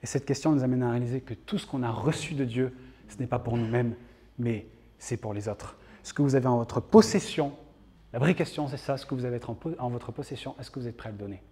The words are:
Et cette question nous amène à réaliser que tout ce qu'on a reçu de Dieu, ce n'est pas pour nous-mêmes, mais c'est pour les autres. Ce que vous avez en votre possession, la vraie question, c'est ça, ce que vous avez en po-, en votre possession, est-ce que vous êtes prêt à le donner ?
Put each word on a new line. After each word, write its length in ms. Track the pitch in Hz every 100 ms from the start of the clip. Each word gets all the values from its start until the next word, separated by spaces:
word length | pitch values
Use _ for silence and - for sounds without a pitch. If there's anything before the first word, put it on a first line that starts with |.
Et 20 | -
cette 180 | 139
question 280 | - 139 165
nous 100 | 147
amène 220 | 127 127
à 60 | 123
réaliser 280 | 120 123 127
que 140 | -
tout 240 | 113 - 202
ce 80 | -
qu'on 160 | 135
a 80 | 120
reçu 440 | 107 120 156 -
de 100 | 143
Dieu, 280 | 127 117 131 127 - - -
ce 100 | -
n'est 80 | 127
pas 140 | 120
pour 180 | 120 117
nous-mêmes, 360 | 113 117 120 113 - - - -
mais 280 | 120 110 - - - -
c'est 180 | - 120
pour 180 | 110
les 140 | 104 104
autres. 280 | 104 - - - -
Ce 100 | -
que 80 | -
vous 140 | 143 135
avez 100 | 127
en 120 | 123
votre 200 | 117 -
possession, 760 | - 220 214 196 - - 143 143 - - - - -
la 80 | 120
vraie 140 | 151
question, 340 | 180 165 - 147
c'est 80 | 131
ça, 200 | - 135
ce 80 |
que 120 | - 131
vous 80 |
avez 160 | 123 120 -
en 60 |
po-, 200 | 117 165 165
en 80 | 123
votre 240 | 120 -
possession, 420 | 117 143 131 - -
est-ce 100 | 127
que 80 | -
vous 80 | 120
êtes 100 | 113
prêt 120 | 113
à 40 |
le 60 | 104
donner ? 240 | 101 95 -